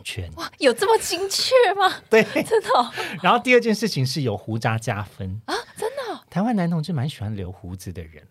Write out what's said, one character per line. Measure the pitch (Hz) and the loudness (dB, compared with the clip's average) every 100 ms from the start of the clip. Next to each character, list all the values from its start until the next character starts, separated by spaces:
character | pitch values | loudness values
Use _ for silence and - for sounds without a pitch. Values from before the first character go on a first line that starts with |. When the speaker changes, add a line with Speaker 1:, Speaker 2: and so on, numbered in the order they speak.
Speaker 1:
圈。 | - - 85 - | -12 -10 -10 -10
Speaker 2:
哇， | - - | -12 0
有 | 277 | 2
这 | 233 415 | 4 2
么 | 440 | 2
精 | - 349 392 | 2 -4 -2
确 | - - 508 440 | -2 2 4 4
吗？ | 392 370 - | 4 0 0
Speaker 1:
<laughs> | - | 2
对。 | 220 | 4
Speaker 2:
真 | 214 311 - 440 | 4 0 0 0
的 | - | 2
哦。 | 466 240 - - 190 | 2 2 -4 -8 -2
Speaker 1:
然 | 185 | 2
后 | 233 | 2
第 | 240 | 6
二 | 247 | 4
件 | 233 | 4
事 | 208 214 | 0 0
情 | - 131 | 0 -2
是 | 160 | 0
有 | 127 | -2
胡 | 101 - 110 | -4 -4 -2
渣 | 120 110 | 0 0
加 | - 101 | -2 -4
分。 | 101 - 95 101 | -6 -10 -10 -8
Speaker 2:
啊， | - 403 - - | -6 -6 -6 -6
真 | 427 | -6
的 | 554 480 | -6 -8
哦。 | 302 - | -10 -6
Speaker 1:
台 | 175 | -2
湾 | 220 220 | 0 0
男 | 170 | 0
同 | 170 | -2
志 | 151 | -2
蛮 | 160 139 | -2 -4
喜 | - | -4
欢 | 104 107 | -6 -6
留 | 90 | -8
胡 | 92 87 92 | -10 -12 -12
子 | - | -10
的 | 87 | -12
人 | 80 80 - | -14 -18 -20